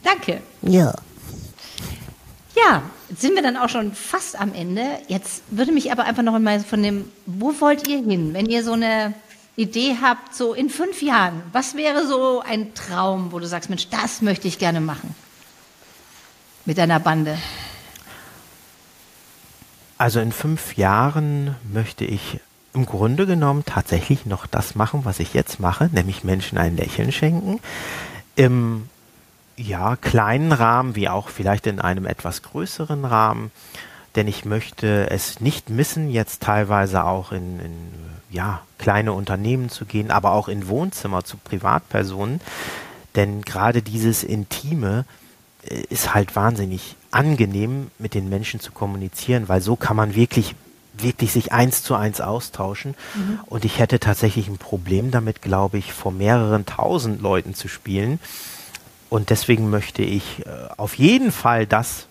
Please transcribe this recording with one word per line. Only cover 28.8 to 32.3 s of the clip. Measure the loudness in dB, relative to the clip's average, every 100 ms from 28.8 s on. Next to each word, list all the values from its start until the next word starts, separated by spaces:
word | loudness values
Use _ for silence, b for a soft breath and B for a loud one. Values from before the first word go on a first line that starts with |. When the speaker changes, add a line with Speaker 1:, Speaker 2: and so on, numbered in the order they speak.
| -8 _ _ _ _ _ _ -14
Speaker 3:
ja, | -8 -2 0 0
kleinen | 2 4 4 2 4
Rahmen | 4 6 4 2
wie | 0 -2
auch | -2 -6
vielleicht | -4 0 2 0
in | -2
einem | -2 -2
etwas | -2 -4 -6